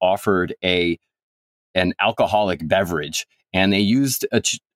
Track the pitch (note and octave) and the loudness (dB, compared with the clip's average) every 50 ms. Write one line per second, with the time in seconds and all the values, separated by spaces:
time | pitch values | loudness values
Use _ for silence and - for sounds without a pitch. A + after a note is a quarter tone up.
0 | - F2+ F#2+ G2 - A2 G2 F#2 F2+ E2 - - - F#2 F2+ F2+ F2 F2 E2 - | 0 0 0 0 0 0 2 2 0 -2 -4 -4 -2 0 2 2 2 0 -2 -4
1 | _ _ _ _ _ _ _ _ _ _ _ _ _ _ - F#2 F2+ F2 - - | _ _ _ _ _ _ _ _ _ _ _ _ _ _ -2 0 0 0 0 -2
2 | G2 G#2+ A#2 - A#2+ F2 G2+ G#2 G#2 G2 F2 D2+ D#2 D2+ F#2+ F#2+ G2+ F2 F2 D#2 | -2 -2 0 0 0 0 0 0 0 0 -2 -4 -2 0 0 0 0 0 -2 -4
3 | D2+ D2 C#2+ - - - _ _ _ _ - F#2 F#2+ G2 G2 G2 G#2 G2 A#2 C3+ | -6 -6 -8 -10 -10 -12 _ _ _ _ 0 2 2 2 2 2 2 2 2 2
4 | C#3 C3+ A#2+ - - - - A#2 - - - - _ _ _ | 0 0 -2 -4 -4 -2 -2 -2 -2 -2 -6 -6 _ _ _